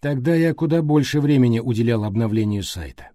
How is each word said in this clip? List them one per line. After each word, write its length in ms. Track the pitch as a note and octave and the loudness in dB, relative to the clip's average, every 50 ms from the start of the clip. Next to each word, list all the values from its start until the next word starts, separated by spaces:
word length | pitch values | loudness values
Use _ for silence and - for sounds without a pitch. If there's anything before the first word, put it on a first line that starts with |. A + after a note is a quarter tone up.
Тогда 340 | - C#3+ C#3+ C3+ B2 D#3 E3+ | -4 -4 -4 -2 0 0 2
я 180 | E3 E3 E3 D#3 | 2 2 0 0
куда 280 | - E3 D#3+ D#3 E3 | -2 -2 0 0 0
больше 400 | D#3 D3 D3 D3+ C#3 - - D3 | 2 2 2 2 2 2 -2 -2
времени 400 | C#3+ C#3+ D3 C#3 B2+ A#2+ A#2 A2+ | 2 2 4 4 4 4 2 0
уделял 420 | A#2 C3 A#2+ G#2 A#2 A#2 A#2+ A2 G#2 | 0 -2 -2 0 0 0 0 0 -2
обновлению 600 | G#2+ G2 A2 A#2 A2 G#2 A2 A2 G#2 G#2 G2+ F#2+ | -2 -2 -2 -2 0 0 0 0 0 -2 -4 -6
сайта. 480 | - - F#2+ E2 C2+ B1 - - - _ | -8 -10 -12 -12 -12 -14 -18 -20 -20 _